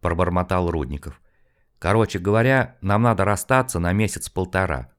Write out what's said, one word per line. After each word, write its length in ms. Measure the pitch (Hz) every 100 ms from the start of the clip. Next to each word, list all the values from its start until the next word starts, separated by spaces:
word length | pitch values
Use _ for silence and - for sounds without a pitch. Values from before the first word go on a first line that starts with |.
пробормотал 680 | 87 85 87 90 90 92 90
Рудников. 500 | 82 65 71 - - _ _ _ _ _ _
"Короче 400 | 82 110 110 98
говоря, 600 | 87 107 120 135 123 -
нам 220 | 95 101
надо 220 | 120 101
расстаться 540 | 95 101 - 131 127 87
на 140 | 87
месяц-полтора. 1000 | 98 107 - - - 92 92 92 69 62